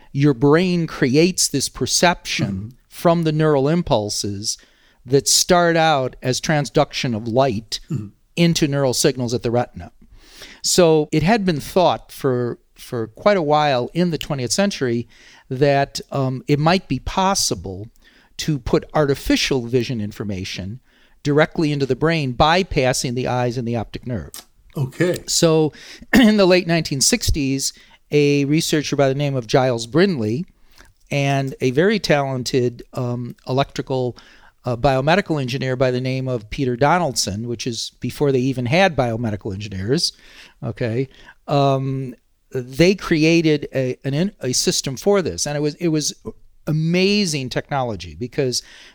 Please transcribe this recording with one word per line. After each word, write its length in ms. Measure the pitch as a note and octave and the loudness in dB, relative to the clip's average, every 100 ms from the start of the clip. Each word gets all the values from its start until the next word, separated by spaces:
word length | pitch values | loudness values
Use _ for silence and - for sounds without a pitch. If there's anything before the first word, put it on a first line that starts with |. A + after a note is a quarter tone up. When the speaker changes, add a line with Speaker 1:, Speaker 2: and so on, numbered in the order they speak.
| - | -6
Speaker 1:
your 220 | C#3 D3 | 2 2
brain 520 | A#2+ C#3+ D#3 F#3 F3 D#3+ | 4 6 6 4 0 -2
creates 640 | - C3+ C#3+ F3+ F3+ - | 0 2 4 4 2 -2
this 220 | C#3+ - | -2 -4
perception 800 | - B2+ - F3 F3+ - - G2+ | -4 -2 2 2 2 -4 -4 -4
Speaker 2:
Mm-hmm. 200 | F#2+ G#2+ - _ | -4 -10 -16 _
Speaker 1:
from 340 | - F3 E3+ | 0 2 4
the 80 | D#3+ | 2
neural 380 | D#3 D#3 C#3+ C3+ | 2 2 2 2
impulses 880 | F3 - A#2+ G#2 - G#2 G2+ A2 - _ _ _ _ A#2 | 0 2 0 0 -4 -6 -6 -6 -8 _ _ _ _ 0
that 240 | C#3 - | 2 2
start 480 | - - F3 E3+ E3 | 0 4 4 4 4
out 400 | D#3+ C#3+ B2+ - | 4 2 -2 -4
as 200 | C3 B2+ | -4 -2
transduction 760 | - D3+ C#3 D#3 C#3 - C3+ A2 | -2 -2 0 0 0 -2 -4 -4
of 100 | A#2 | -2
light 540 | A2+ C#3 G2+ A2 - - | 0 0 -2 -8 -12 -8
Speaker 2:
Mm-hmm. 180 | D3+ G#2 - _ - | -8 -8 -16 _ 0
Speaker 1:
into 320 | E3+ D#3+ D#3 | 2 2 0
neural 260 | C#3+ C3+ | 2 0
signals 400 | A#2 D3+ B2+ A#2+ | 2 0 0 -2
at 100 | A#2+ | -4
the 80 | A#2+ | -2
retina. 420 | A#2+ A#2+ - E2+ - - - - - - - | -2 -2 -8 -18 -20 -20 -20 -20 -20 -20 -8
So 460 | - - E3+ D#3 D3+ | 0 4 6 4 2
it 100 | D#3 | 0
had 220 | D#3 A#3 F#3 | 2 2 0
been 160 | D3 | -4
thought 500 | - F#3 E3 A2+ - | -2 0 2 0 -6
for, 480 | - C#3 B2 A#2+ - _ - | -6 -2 -2 -2 -6 _ -20
for 320 | - B2 A2 | -10 -8 -8
quite 300 | - G#3 G3 | -2 0 2
a 40 | |
while 480 | D3 D3+ D3 B2+ B2 | 2 2 2 0 -2
in 180 | E3 F3+ | -2 -2
the 60 | D3+ | -2
twentieth 340 | - C#3 A#2+ | -6 -6 -4
century 560 | - G3+ - B2+ A#2 A#2 - - - - | -2 -2 -2 -2 -2 -6 -14 -20 -20 -10
that, 520 | C3 C#3+ C#3 C#3 - - | 0 2 2 0 -6 -8
um, 320 | C3+ C3 C3 - | -4 -2 -4 -2
it 100 | C#3+ | 0
might 300 | D#3 F#3+ - | 2 0 -2
be 100 | C3 | -6
possible 880 | - - F#3+ G3 - F#2+ G2 F#2+ A2+ _ _ _ _ - | -4 -2 0 0 -2 -4 -8 -12 -14 _ _ _ _ -8
to 240 | - C#3+ | -4 -4
put 240 | - E3 - | 0 -2 0
artificial 720 | D#3 C#3+ C3+ - C#4+ - C3+ A#2 | 0 0 0 0 0 0 -2 0
vision 360 | B2+ A#2 A#2+ | -2 -2 -4
information 800 | G#2 - G#2 F#2+ F#2+ - F#2+ B2 _ _ _ _ | -6 -8 -8 -6 -8 -10 -10 -12 _ _ _ _
directly 480 | D3 C#3+ D#3+ - D3+ | 0 2 2 0 -2
into 140 | C#3+ C3 | -2 -2
the 100 | B2 | 0
brain, 380 | D#3 E3 C3+ | 0 0 -2
bypassing 840 | A#2+ D#3 F3+ F#3 - B2+ C3 C#3 B2 | 2 2 4 0 0 0 0 -2 -4
the 120 | C3 | -2
eyes 280 | B2 B2 A#2+ | -2 -2 -2
and 80 | A#2 | -4
the 120 | A#2 | -4
optic 280 | G2+ - B2 | -6 -10 -8
nerve. 400 | A2+ C#2+ - - _ _ - | -8 -8 -16 -20 _ _ -8
Speaker 2:
Okay. 480 | C3 - F3 E3 - | -6 -2 -2 -2 -4
Speaker 1:
So 460 | - E3 D#3+ D3+ - - | 0 4 4 2 -2 -16
<clears throat> 200 | - - | -20 2
in 220 | A#3+ A3+ G#3+ | 6 6 6
the 100 | F#3 | 6
late 220 | F#3 E3+ | 4 4
nineteen 320 | E3 D#3 C#3 | 0 0 -2
sixties, 720 | - B3 - D#3+ C3+ C3+ - - - - _ | 0 2 0 0 0 -2 -4 -10 -18 -20 _
a 320 | D3 C#3+ C#3+ | 2 4 2
researcher 540 | C#3 D#3 - D#3 - C#3+ | 2 0 2 -2 0 2
by 100 | C3+ | 2
the 80 | C3+ | 2
name 200 | C#3+ C3+ | -2 -4
of 120 | A2+ | 0
Giles 400 | C#3 C3 A#2 A#2 | 2 2 0 -2
Brindley 580 | C#3 G3+ D3+ G#2+ B2 F#3 _ _ _ - _ _ | 2 2 2 -2 -2 -6 _ _ _ -20 _ _
and 460 | C#3+ C#3 C#3 C3+ - | -2 0 0 -2 -2
a 100 | C3 | 0
very 260 | B2+ F#3+ G#3+ | 2 2 2
talented, 840 | - D3 C3+ C3 A#2 C#3 B2 A#2+ - | 2 0 0 -4 -2 0 0 -2 -10
um, 420 | - B2 A#2+ A#2+ - - | -6 -4 -4 -8 -12 -4
electrical, 680 | C3 C#3 - - C3 B2 - - - - _ C3+ | -2 -2 -6 -6 -4 -4 -8 -16 -20 -20 _ -6
uh, 100 | A#2+ | 0
biomedical 640 | C#3 C3 C#3+ F3+ - D#3 | 2 2 2 0 0 -4
engineer 360 | B2+ C3 C3 B2+ | -4 -4 -4 0
by 140 | C3 | 0
the 100 | B2+ | 0
name 260 | B2+ C3 C3 | -2 -4 -4
of 220 | B2 G#2+ | -6 -6
Peter 260 | - B2+ A#2+ | -4 -4 2
Donaldson, 720 | C#3+ F3 D#3+ A#2 - G2 A#2 | 2 2 0 -2 -4 -6 -6
which 180 | A#2 C3 | -8 -8
is 260 | A2+ - - | -8 -10 -10
before 320 | B2+ - D3 | -10 -2 0
they 60 | C3 | 2
even 260 | C3 B2+ A#2+ | 0 -2 0
had 320 | E3 F#3+ C#3 | 2 2 2
biomedical 560 | B2 A2+ A#2+ G#2 A#2 | -2 -2 -4 -4 -6
engineers, 580 | G2 G#2 G2 G2 D#3 - - - - - _ | -8 -8 -6 -2 -2 -2 -6 -18 -20 -20 _
okay, 460 | B2+ - B2 B2 C3+ - - - - | -10 -6 -4 -2 -4 -10 -20 -20 -2
um, 640 | C#3+ C#3 C3+ C3+ C3+ B2+ - _ _ _ | 0 2 0 -2 -6 -8 -12 _ _ _
they 440 | C3 B2 C3 F3 G3+ | -10 -4 2 4 4
created 760 | - D#3+ D#3 E3+ D#3+ D3 - | 0 2 4 4 4 0 0
a, 240 | C3 B2+ - | -4 -2 -4
an 100 | C#3 | -4
in-, 220 | C#3+ G3 - | -2 -2 -4
a 100 | C3 | -4
system 460 | B2+ - - C#3+ B2 | -2 -2 -2 -4 -2
for 240 | G3 G3+ | 0 2
this. 260 | C#3+ F2 D3 | 0 -4 -4
And 80 | D3 | -2
it 60 | |
was, 140 | D3 C#3+ | -4 -2
it 120 | E3 | -2
was 240 | D#3 C#3+ - - - - _ - | 0 -2 -8 -14 -16 -20 _ -4
amazing 840 | D#3 D#3+ F3 F#3+ G#3 F#3+ D3 B2+ | -2 0 2 2 2 0 -2 -4
technology 680 | D3 - C#3 B2 G2 E2+ D#2 | -6 -4 -4 -4 -6 -10 -10
because 460 | A#2+ - C3 A#2+ - - - | -8 -4 -2 -4 -8 -16 -20